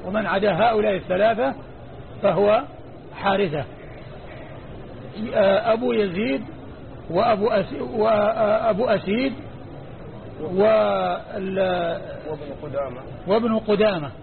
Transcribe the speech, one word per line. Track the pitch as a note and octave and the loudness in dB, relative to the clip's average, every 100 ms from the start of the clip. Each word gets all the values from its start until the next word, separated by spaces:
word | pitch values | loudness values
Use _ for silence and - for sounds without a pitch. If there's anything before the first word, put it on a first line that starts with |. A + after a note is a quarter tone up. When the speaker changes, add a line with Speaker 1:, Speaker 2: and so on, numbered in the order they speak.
Speaker 1:
ومن | F3+ G#3 F#3+ | -2 -2 0
عدا | G3 G3+ | 2 2
هؤلاء | E3+ A#3 A3 G#3+ F#3+ | 4 4 4 2 0
الثلاثة | - F#3 G#3+ A3 C4 - - - - - - - | 0 2 4 4 0 -2 -12 -16 -16 -16 -14 0
فهو | G3 E3+ G3+ A3 C#4+ - - - - | 2 4 6 4 2 -14 -16 -16 -16
حارثة. | - G3 G3 F#3+ D3 B2 - - - - - - - - - - - - - - - A#3 A3 G3 G3 A3+ | -4 0 2 2 -2 -6 -12 -16 -14 -14 -14 -14 -14 -14 -14 -14 -14 -14 -14 -12 -8 -2 4 4 4 4
أبو | A3+ B3 | 2 2
يزيد | A3+ G3+ E3+ A#3+ C4+ - - - - - - - | 2 2 0 0 -2 -4 -12 -16 -16 -14 -14 -2
وأبو | E3+ A3+ G#3 G#3+ | 2 4 4 4
أس-، | G3 D#3+ - - | 2 0 -6 -4
وأبو | B3 A3 G#3+ G#3 A#3+ G#3+ G#3+ A3+ G3 | 2 4 4 4 2 2 4 2 2
أسيد | B3 G3+ F#3 A3 C4+ - - - - - - - - - - - | 2 2 2 0 0 -4 -12 -14 -14 -14 -14 -14 -14 -14 -14 -10
وال-، | D#3 F3+ G#3+ A3 G#3 G3 F#3 F3+ - G#3 F#3+ F#3+ F#3 F3+ E3+ E3 - - - | -4 4 6 6 4 2 0 -2 -6 -6 -4 0 2 2 0 -4 -8 -10 -8
Speaker 2:
وابن | D3+ D3 C3+ | -8 -8 -10
قدامة. | D3 C#3 C#3 B2 B2+ - E3 | -6 -4 -4 -8 -12 -10 0
Speaker 1:
وابن | G#3+ A#3 A3 | 2 4 0
قدامة. | A3 G3+ G#3+ F3+ C#3+ - | 2 4 4 2 -6 -10